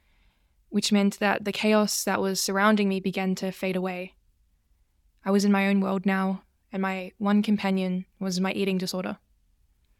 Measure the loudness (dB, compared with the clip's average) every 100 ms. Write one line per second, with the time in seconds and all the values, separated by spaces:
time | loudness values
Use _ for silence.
0 | _ _ _ _ _ _ _ -4 2 2
1 | 2 0 -2 0 -4 -2 2 2 2 -2
2 | -2 -2 -2 -2 -2 2 4 4 2 -2
3 | -4 -2 -2 -2 -4 -4 -4 -4 -4 -8
4 | -12 _ _ _ _ _ _ _ _ _
5 | _ _ 2 4 4 4 4 2 2 0
6 | 0 0 0 -4 -10 _ _ -4 -4 -4
7 | -8 -4 2 2 4 0 2 0 0 -4
8 | -6 _ -4 -2 -2 -2 -2 -2 -4 -6
9 | -6 -10 _ _ _ _ _ _ _